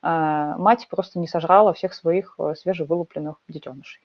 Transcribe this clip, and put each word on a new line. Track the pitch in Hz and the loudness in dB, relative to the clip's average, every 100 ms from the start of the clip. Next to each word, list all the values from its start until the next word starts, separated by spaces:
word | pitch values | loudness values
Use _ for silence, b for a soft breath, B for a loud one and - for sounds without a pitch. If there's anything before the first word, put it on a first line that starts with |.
а, | 170 165 156 151 147 151 | -2 -2 0 -2 -4 0
мать | 185 240 - | 2 2 0
просто | - 180 180 | -6 -6 -6
не | 170 | -4
сожрала | 170 160 185 214 | -4 4 6 6
всех | 165 185 | 2 -6
своих, | - 165 180 190 _ | -4 -2 -2 -2 _
э, | 151 156 | -6 -4
свежевылупленных | 180 180 151 170 170 - 151 156 _ | -4 -4 -2 -4 -4 -8 -10 -12 _
детенышей. | 156 - 131 165 - | -18 -16 -18 -20 -20